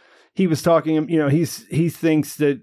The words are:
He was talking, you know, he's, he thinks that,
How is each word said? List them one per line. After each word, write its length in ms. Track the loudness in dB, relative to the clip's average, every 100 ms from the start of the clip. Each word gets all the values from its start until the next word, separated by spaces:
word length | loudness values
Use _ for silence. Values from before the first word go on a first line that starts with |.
| _ _ _ -2
He 100 | 0
was 160 | 0
talking, 480 | 2 2 2 -2 0
you 80 | 0
know, 100 | 2
he's, 380 | 0 0 -6 -6
he 220 | -2 -2
thinks 460 | 0 0 0 0 -2
that, 260 | -2 -2